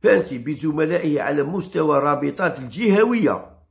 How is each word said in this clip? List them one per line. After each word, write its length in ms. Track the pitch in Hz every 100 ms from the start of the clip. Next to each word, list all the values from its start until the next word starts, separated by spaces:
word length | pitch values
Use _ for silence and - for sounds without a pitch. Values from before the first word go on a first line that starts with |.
بنسي 360 | - 95 - 131
بزملائه 840 | 120 147 156 151 156 170 160 147
على 200 | 123 147
مستوى 560 | 143 185 170 170 156 143
الرابطات 600 | 143 143 143 139 180 -
الجهوية 1000 | 127 123 226 196 226 240 151 90 - - _